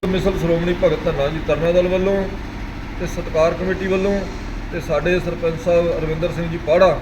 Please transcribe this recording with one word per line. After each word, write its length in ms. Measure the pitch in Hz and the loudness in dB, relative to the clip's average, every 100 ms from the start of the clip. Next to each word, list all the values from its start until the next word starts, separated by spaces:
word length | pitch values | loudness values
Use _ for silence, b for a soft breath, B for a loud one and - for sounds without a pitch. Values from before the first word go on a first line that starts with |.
| - | 0
ਮਿਸਲ 320 | 185 160 190 | 0 0 0
ਸ਼੍ਰੋਮਣੀ 360 | 165 170 175 175 | 0 2 0 2
ਭਗਤ 220 | 185 156 | 2 2
ਧੰਨਾ 220 | 170 151 139 | -2 0 -2
ਜੀ 120 | 156 - | -2 -2
ਤਰਨਾ 260 | 151 165 | 0 2
ਦਲ 160 | 175 180 | 4 4
ਵੱਲੋਂ 280 | 185 185 196 185 - - - - - - - | 2 2 0 -2 -6 -8 -8 -10 -8 -8 -6
ਤੇ 60 | 175 | -6
ਸਤਿਕਾਰ 480 | - 160 160 160 | -6 -4 2 2
ਕਮੇਟੀ 320 | 165 185 185 196 | 2 -2 -2 0
ਵੱਲੋਂ 260 | 190 190 202 190 - - - - | 0 2 0 -2 -8 -8 -8 -6
ਤੇ 80 | 175 | -8
ਸਾਡੇ 380 | 143 151 160 180 | -2 0 2 0
ਸਰਪੰਚ 400 | 165 165 165 160 | 0 -2 -2 -2
ਸਾਹਿਬ 260 | 180 170 170 | 2 4 4
ਅਰਵਿੰਦਰ 440 | 147 156 156 170 | 0 -2 -2 -2
ਸਿੰਘ 160 | 147 170 | -2 -4
ਜੀ 100 | 160 - | -4 2
ਪਾੜਾ 220 | 170 185 143 | 6 6 4